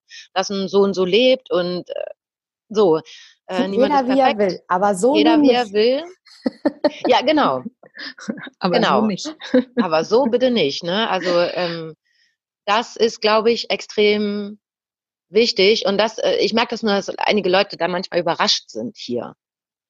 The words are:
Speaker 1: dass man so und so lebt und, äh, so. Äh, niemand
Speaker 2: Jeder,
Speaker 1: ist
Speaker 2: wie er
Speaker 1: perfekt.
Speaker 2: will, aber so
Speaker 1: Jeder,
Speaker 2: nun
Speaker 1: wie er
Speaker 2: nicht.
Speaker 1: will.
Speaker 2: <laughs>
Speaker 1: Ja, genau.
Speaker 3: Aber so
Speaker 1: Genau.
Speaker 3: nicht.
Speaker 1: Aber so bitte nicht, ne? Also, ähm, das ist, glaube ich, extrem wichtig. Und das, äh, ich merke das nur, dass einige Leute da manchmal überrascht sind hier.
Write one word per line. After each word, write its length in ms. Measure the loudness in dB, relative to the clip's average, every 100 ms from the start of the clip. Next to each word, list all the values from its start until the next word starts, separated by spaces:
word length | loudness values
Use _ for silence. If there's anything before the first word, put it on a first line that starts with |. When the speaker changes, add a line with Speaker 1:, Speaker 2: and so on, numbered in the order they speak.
| _ -20 -8
Speaker 1:
dass 160 | -6 -4
man 200 | -4 0
so 120 | 2
und 100 | 2
so 100 | 2
lebt 480 | 0 4 4 2 0
und, 380 | -2 -2 -6 -8
äh, 220 | -10 -10 -14 _ _ _ _ _
so. 320 | 2 4 2 -2 -18 -20 _ -8
Äh, 200 | -4 -2
niemand 240 | 0 2
Speaker 2:
Jeder, 120 | 2
Speaker 1:
ist 40 | 0
Speaker 2:
wie 120 | 2
er 140 | 2
Speaker 1:
perfekt. 180 | 2 -2
Speaker 2:
will, 80 | -2 -4
aber 260 | 0 0 2
so 200 | 2 4
Speaker 1:
Jeder, 200 | 4 4
Speaker 2:
nun 140 | 4
Speaker 1:
wie 20 |
er 120 | 2
Speaker 2:
nicht. 100 | 0
Speaker 1:
will. 300 | 0 2 0 -6 -18 _ -8 -8
Speaker 2:
<laughs> 640 | -4 -6 -2 -4 -2 0
Speaker 1:
Ja, 140 | 2
genau. 420 | 2 2 2 0 -6 -16 -20 -18 -18 -16 -12 -12 -14 _
Speaker 3:
Aber 160 | -2 0
so 40 |
Speaker 1:
Genau. 220 | 2 2
Speaker 3:
nicht. 340 | 0 -4 -10 -14 -2 0 0 -4
Speaker 1:
Aber 240 | 0 0 2
so 200 | 0 2
bitte 260 | 0 0
nicht, 320 | 2 -2 -2
ne? 260 | -4 -4 -2
Also, 200 | -2 0
ähm, 640 | 0 0 -2 -6 -6 -12 -16 _ _ _ _ _ _ -2
das 300 | -2 -2 -2
ist, 260 | -2 0
glaube 300 | 0 2 2
ich, 180 | 0 -2
extrem 880 | -6 -6 0 2 2 -2 -6 -10 -14 _ _ _ _ _ _ _
wichtig. 560 | 0 2 4 4 4 0
Und 120 | 0
das, 200 | 0 0
äh, 180 | -2 0
ich 160 | 0
merke 180 | 0 -2
das 120 | -2
nur, 100 | 0
dass 160 | -2 -2
einige 400 | -4 -2 0 2
Leute 280 | 2 0 -2
da 100 | -4
manchmal 320 | -4 -4 -4
überrascht 480 | -2 0 0 -2 -4
sind 280 | -10 -10 -12
hier. 380 | -8 -8 -8 -16 _ _ _ _